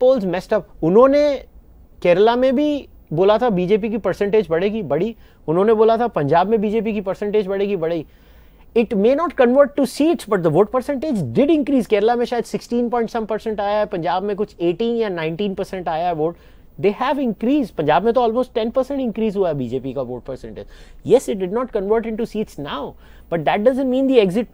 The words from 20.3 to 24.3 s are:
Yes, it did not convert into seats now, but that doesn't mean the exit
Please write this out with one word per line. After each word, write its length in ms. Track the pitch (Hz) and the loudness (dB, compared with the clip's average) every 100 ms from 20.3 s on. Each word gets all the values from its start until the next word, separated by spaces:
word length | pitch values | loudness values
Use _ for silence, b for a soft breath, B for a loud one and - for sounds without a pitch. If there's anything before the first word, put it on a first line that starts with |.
| 127 113 104 101 b b b 131 | -14 -14 -16 -18 b b b 2
Yes, 160 | 233 - | 2 2
it 80 | 214 | -6
did 160 | 185 220 | -4 -4
not 140 | 254 214 | -4 -6
convert 300 | 196 226 226 | -2 -2 -2
into 200 | 220 226 208 | -6 -6 -6
seats 240 | 214 - | -8 -8
now, 320 | 143 247 220 - b b b | -10 -8 -10 -14 b b b
but 120 | 170 | -4
that 200 | 151 185 | 0 2
doesn't 260 | 220 262 269 | 2 2 0
mean 180 | 254 269 | 0 4
the 180 | 262 | 4
exit 200 | 196 | 4